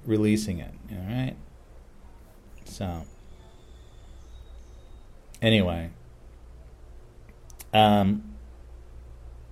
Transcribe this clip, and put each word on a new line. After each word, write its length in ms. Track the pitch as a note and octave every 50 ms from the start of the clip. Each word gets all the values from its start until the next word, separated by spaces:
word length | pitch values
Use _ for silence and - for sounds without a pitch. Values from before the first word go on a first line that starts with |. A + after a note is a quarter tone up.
| -
releasing 540 | A#2 A2 G#2+ G#2+ G#2+ G#2+ G#2 G#2+ G#2 F2+ D#2+
it. 120 | - - - - - -
All 60 | G#2 F#2
right? 360 | F#2 G2 A#2+ B2+ C3 C3 - - - - - - - - - - - - - - - - - - - - - - - - - - -
So, 380 | - - - G2+ F#2 F2 E2 D#2+ - - - - - - - - - - - - - - - - - - - - - - - - - - - - - - - - - - - - - - - - - - - - - - -
anyway. 480 | A#2 A2+ A2 G#2+ F#2 F2 E2+ E2+ E2 E2 - - - - - - - - - - - - - - - - - - - - - - - - - - - - - - - - - - - -
Um, 640 | - G#2+ G#2+ G#2 G#2 G2+ G2 G2 G#2 G#2 - - - - - - - - - - - - - - - - - - - - - - - - - -